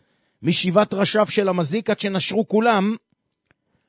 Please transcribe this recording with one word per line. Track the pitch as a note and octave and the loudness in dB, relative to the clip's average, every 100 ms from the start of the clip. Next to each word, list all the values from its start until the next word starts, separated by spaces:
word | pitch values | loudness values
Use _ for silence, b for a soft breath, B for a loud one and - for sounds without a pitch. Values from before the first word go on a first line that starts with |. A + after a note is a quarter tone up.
| _ _ _ _ | _ _ _ _
משבעת | D#3 - F3+ F3+ G#3 | -2 0 2 2 2
ראשיו | G3 G3+ G#3+ G3+ | 0 0 0 0
של | G#3+ G3 | 0 0
המזיק, | F3+ D3 A3 - | 0 -2 -2 -4
עד | G3+ | -4
שנשרו | G3+ F#3+ - G3+ - | -4 -4 -2 -4 0
כולם, | G#3+ A#3 G#3 G3+ A3+ _ _ _ _ _ _ _ _ | 2 2 2 0 -4 _ _ _ _ _ _ _ _